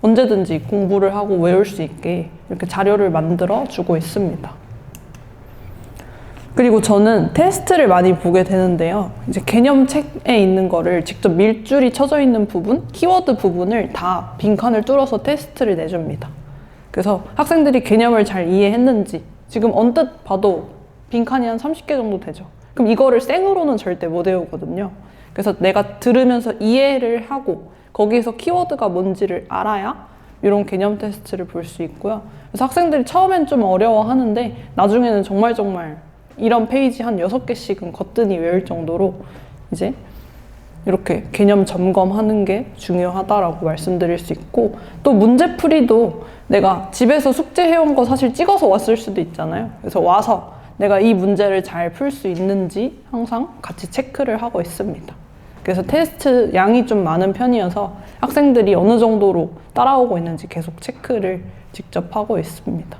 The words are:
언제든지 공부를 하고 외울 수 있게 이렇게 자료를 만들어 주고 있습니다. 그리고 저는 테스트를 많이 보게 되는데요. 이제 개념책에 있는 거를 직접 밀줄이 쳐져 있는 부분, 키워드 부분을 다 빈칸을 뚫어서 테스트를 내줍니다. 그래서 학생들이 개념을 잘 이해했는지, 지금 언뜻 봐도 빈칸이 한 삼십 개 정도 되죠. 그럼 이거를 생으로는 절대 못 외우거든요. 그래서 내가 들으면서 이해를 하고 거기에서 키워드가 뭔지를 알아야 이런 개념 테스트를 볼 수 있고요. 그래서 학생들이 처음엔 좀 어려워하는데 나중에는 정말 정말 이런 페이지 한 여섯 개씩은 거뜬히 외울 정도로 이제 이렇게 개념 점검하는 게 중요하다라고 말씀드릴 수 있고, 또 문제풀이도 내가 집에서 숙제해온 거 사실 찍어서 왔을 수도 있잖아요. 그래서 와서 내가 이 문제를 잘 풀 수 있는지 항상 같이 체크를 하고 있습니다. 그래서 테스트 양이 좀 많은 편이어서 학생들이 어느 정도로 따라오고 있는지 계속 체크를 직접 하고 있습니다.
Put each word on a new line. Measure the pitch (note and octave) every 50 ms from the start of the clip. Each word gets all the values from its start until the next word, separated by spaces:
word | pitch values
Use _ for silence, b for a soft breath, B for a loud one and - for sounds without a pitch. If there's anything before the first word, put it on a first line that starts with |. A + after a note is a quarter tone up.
언제든지 | - A3 A3+ A#3+ C4 A3 A3 G3+ F#3 E3+ E3 D3+ - -
공부를 | G#3+ G3+ G3 F3+ G3 G3 G3 G3 G3
하고 | G3+ G#3 G#3 G3
외울 | F3+ E3+ F3 F#3 F#3+ G#3
수 | G3 G3 -
있게 | D#3+ D3+ D#3+ D#3+ - E3+ F3 F3 D#3+ D#3+ - - - -
이렇게 | F3 F3 -
자료를 | F3 - G3 G3 G3+ G#3 G#3 G3+ F#3+
만들어 | E3 D#3+ D#3 D#3+ F3 F3 F#3 F3+ G3+ A#3+ C#4
주고 | - - - F3 F3+ E3+
있습니다. | D#3+ E3 - - G#3 G3+ E3+ E3+ - - - - - - - - - - - - - - - - - - - - - - - - - - - - - - - B B B B B B B B B B B B -
그리고 | - B3 B3 A3 A3
저는 | A3 - G#3 G3+ G#3 A3 A3+ G#3 - - -
테스트를 | - D#4+ F#4 F#4+ F#4+ - - F#4 F4 C#4+
많이 | G#3+ F3+ F3+ F3+ F#3 F3+
보게 | E3+ - F3 E3+ F#3 F#3
되는데요. | F#3 G3 F#3 F#3 F#3 F3 D#3+ E3 E3 F#3 G#3+ F#3+ F3 - - - -
이제 | - F#3+ -
개념책에 | - - A#3 A#3+ C#4 C#4+ C4+ C4 C4+ - D4+ D4 D4 - - - - B3
있는 | A3 G3 F#3+ F#3+ F#3+ F#3+
거를 | F3+ F3+ E3+ E3 F3 F3+ F3 E3
직접 | - - - - F3
밀줄이 | E3 E3+ G3 G#3+ A3+ A3 - - C4+ C#4+ C4 B3 A#3
쳐져 | - C4+ C#4 D4+ D4
있는 | C#4 C4 A#3+ A3 G#3
부분, | G#3 - F3+ E3 G#3+ B3 E4 -
키워드 | - - - - F4 F#4 F#4 F4+ - A#3+
부분을 | G#3+ - F#3+ E3+ F3 F3+ F#3+ A3+ A#3 F#3 - -
다 | - F3 F3+ F#3 E3+ - - - -
빈칸을 | - G3+ G#3 G3 A3 B3 A#3 G#3+ G#3+
뚫어서 | - C4+ C#4 C4+ C4+ A#3 - -
테스트를 | C#4 D4 D4 - - - - C4 A3 F#3+
내줍니다. | E3 D#3+ D#3+ F3+ E3+ D#3+ D3+ D3+ - A#2+ - - - - B B B B B B B B B
그래서 | - - F#3 G3+ G#3 F3+ G3 - -
학생들이 | - D4 D4+ E4+ E4 D4+ C#4+ C4 B3 B3
개념을 | - G#3 A3 A#3 A#3+ A#3 A3 G#3
잘 | G#3 G3 F#3+ F3 E3
이해했는지, | F#3 F#3+ G3+ G3+ G#3 A#3+ B3 C4 B3 G#3+ G3 - - - - - - - -
지금 | - - G#3+ G#3+ A#3 -
언뜻 | - A3 A#3+ A#3 D#4+ D#4 - - - -
봐도 | - G3 F#3+ G#3+ G3+ F3+ D#3 - - - - - - - - - -
빈칸이 | - A#3 A#3 A#3+ B3 C4+ A#3+
한 | A#3 A3+
삼십 | A#3 A#3 D4 D#4+ - -
개 | - D4
정도 | C4+ A#3 A3 G3+ F#3
되죠. | - - D3+ - - - - b b b b
그럼 | - A#3+ G#3+
이거를 | A#3 G#3+ C4+ C4+ A#3+ A#3
생으로는 | B3+ B3+ C#4 F4+ F#4+ G4 G4 F#4 E4 D4 B3+
절대 | G#3 - F#3+ F3+ F3 -
못 | E3 D#3+ F3 F3
외우거든요. | F#3+ F#3 F#3 E3 E3 - F3 F3 D#3+ E3+ F3+ G3+ F#3 - B B B B B B B B
그래서 | - G3+ G#3 F#3 -
내가 | F3 F#3+ F#3+ G#3 G#3 G3+ - -
들으면서 | - A#3+ A3+ B3+ C4 B3 B3 A#3+ A#3 A#3 A3 -
이해를 | G#3 G#3+ A3+ C4 C4+ C#4 C#4 C4 A#3+ A3+ A#3 A3+ A3 -
하고 | - - F3+ - F3 - - B B B B B B
거기에서 | - G#3 G#3 A3+ A#3+ A3 A#3 A3+
키워드가 | A#3 - E4+ F4 F4+ F4 F4 D4+ C4+ A#3 G3+
뭔지를 | F3 F3+ F#3 F#3+ F#3+ F#3 - F#3+ F3+ F3 -
알아야 | - - F#3 F#3+ G#3+ G#3 G3 G3 G3 - - B B B B B B B B
이런 | - G3+ G3+ G#3 G3+
개념 | G3+ - F#3 G3 G#3 G#3
테스트를 | G3+ - G#3 G3+ - - - - F#3 F3+
볼 | E3+ - E3+ E3+
수 | E3+ - - E3+
있고요. | D#3 - - - G3+ A3 G#3 B B B B B B
그래서 | B - B3+
학생들이 | C4 C4 F4 F4 E4 D4+ C#4+ B3
처음엔 | - - F4+ F#4+ F#4+ F#4+ F4 D4+
좀 | C#4+ D4 B3 G#3+
어려워하는데 | F#3+ F#3 F#3 G#3 A#3 A3+ G#3+ G#3+ A3 B3+ C4 B3+ A3+ G#3 A#3 B3 A3 B B B B B
나중에는 | - F#3 G3+ G#3 B3 B3 A#3+ A3 G3+ F#3+
정말 | - G3 G3 A3 A#3 A#3
정말 | A3+ G#3 G3+ F#3+ F3 E3+ D#3 D3+ D#3+ - - - - - - -
이런 | - G#3+ A#3 A#3+ A#3 A3
페이지 | G#3+ A#3 C4+ C4+ C4 B3 - A#3
한 | A#3+ A3 F#3
여섯 | E3+ F#3 G#3+ C4 -
개씩은 | - A#3+ - - - G4 - - B3+
거뜬히 | - - - - - - A#3 G3+ F#3+
외울 | E3+ E3 E3+ F3 F#3+ F#3
정도로 | - F3 E3+ E3 D#3 E3 F3 G3 F#3 F3+ B B B B B B B B B B -
이제 | - D#3+ - C#4+ C4+ - B B B B B B B B B B B B B B B B -
이렇게 | G#3 F3+ F#3+ - - - - - - -
개념 | - G#3 G3+ G#3 G3+ F#3+
점검하는 | - - F3+ F3+ F#3+ F3+ G3 F#3 F#3+ G3 G#3 A3 G#3+ G#3+ G#3+ G3
게 | F#3+ F#3+ G#3+ B3+ - -
중요하다라고 | - - - F3 F3+ F3+ F3+ F3+ F#3+ F#3+ F#3+ G#3 G#3 F#3+ E3+ D#3+ E3 F3+
말씀드릴 | D#3+ D#3 D3+ D#3+ F3+ F3+ F3 F3 E3+ E3+
수 | F3 F3 -
있고, | E3 D#3+ - - - A#3+ A#3 G#3 B B B B B B -
또 | C#4+
문제풀이도 | C4 G3+ G3+ A3+ B3 B3+ E4+ F4 F4 - - D#4 D#4 D#4 B3+ A#3 A3 A3+ A#3 F#3+ D#3 B B B B B B
내가 | - - G3+ F#3+ F#3+ F#3 E3+ F#3+ -
집에서 | - - B3 A3+ D4 D4+ C4 C4+ B3+
숙제해온 | - D#4+ - - - F4+ E4 E4 E4 D#4+ D4+ C#4+
거 | C4+ A#3+
사실 | A#3+ C4 C4 C4+ B3 B3+
찍어서 | - F4 F#4+ G4+ G4 D#4+
왔을 | A3 F#3+ G#3+ A3 A3 A3+
수도 | A3+ A3 A3 G3 F#3+
있잖아요. | E3 E3 - - D#3+ D#3+ E3 G3 A3+ A3+ - -
그래서 | - G3 - F#3+
와서 | E3 F3 F3+ G3+ G#3+ A3+ A3 F3+ - B B B B B B
내가 | - G3+ G3+ G3+ F#3+
이 | G#3 A#3 A3+
문제를 | F#3 F3+ G3 G3+ F3+ G#3 G3+ G3 F#3+
잘 | F#3 - - E3+ E3+ E3+
풀 | E3 - C#4 C#4
수 | C#4 C#4 - F#3+
있는지 | F3+ E3 F#3 F#3+ G3 G3 F#3 E3+ - F#3+ A3+ C4+ - - - -
항상 | - A#3 A#3 A#3 A#3+ A#3 F3 E3+ - -
같이 | - - F3 - - E3
체크를 | - - C4 C4 - - C#4 B3 A3 A3
하고 | A#3 A#3+ - F#3
있습니다. | E3+ - - - G3 G#3 E3 - - - - - - - B B B B B B
그래서 | B - F#3 F#3 F3+
테스트 | F#3 B3+ D#4 E4 D#4+ - - - C#4+ B3+ B3 A3+ - -
양이 | F#3 F#3 G3+ A3+ B3 B3
좀 | B3 A3 G#3 F#3
많은 | D#3+ D#3+ F3 F#3 G3 F#3+
편이어서 | F#3+ B3 B3 B3 A3+ F#3+ F3+ F3 G#3 G3+ F#3 B B B B B B
학생들이 | - C4 - D4 D4 C#4+ B3+ A#3+ G#3+ G3 G3
어느 | E3+ F3+ G#3 A#3
정도로 | A#3 A3+ A3+ A3 G#3+ G3+ G3 F3 E3+ D#3+ E3+ B B B B B
따라오고 | - B3 C4 C#4 C4 B3 A#3+ G3+
있는지 | F3 E3+ E3+ E3 D#3 -
계속 | E3+ - E3+ D#3+ E3+ D#3+ E3
체크를 | - - B3+ - - - B3+ A3 F#3+ F#3 F#3 F3+ F#3 F#3 B B B B -
직접 | - F#3 - - - F3 F3 -
하고 | G#3+ G#3 G#3 A3+ F3
있습니다. | D#3+ - - - - - E3+ E3 D#3+ - - -